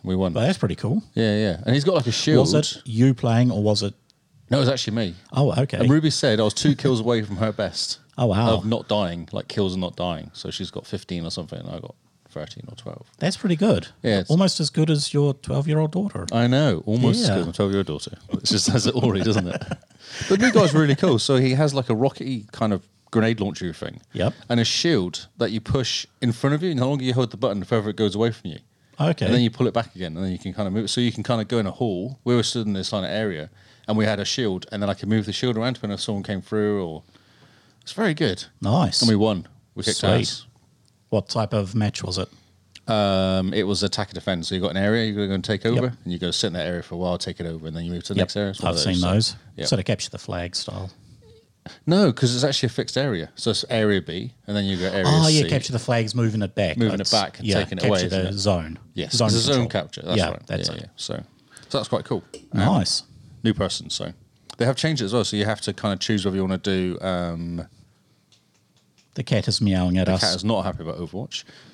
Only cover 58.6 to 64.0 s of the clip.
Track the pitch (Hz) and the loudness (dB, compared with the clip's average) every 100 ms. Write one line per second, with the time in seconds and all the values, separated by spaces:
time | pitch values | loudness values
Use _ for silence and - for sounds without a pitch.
58.6 | 80 78 - - - 113 113 113 117 135 | -2 -12 -14 -8 -4 0 2 2 2 2
59.6 | 117 101 87 - 82 95 82 - - 95 | 2 -2 -6 -8 -2 0 0 -2 -6 -4
60.6 | - - - - - - - _ _ - | -4 -6 -12 -12 -8 -8 -10 _ _ -20
61.6 | - 139 107 - - 98 - - - - | -6 -4 -2 -4 -2 -6 -6 -18 -6 2
62.6 | 110 180 90 - - - - - 113 104 | 4 4 2 -2 -6 -20 -20 -4 -2 0
63.6 | 95 - - - | -2 -4 -8 -8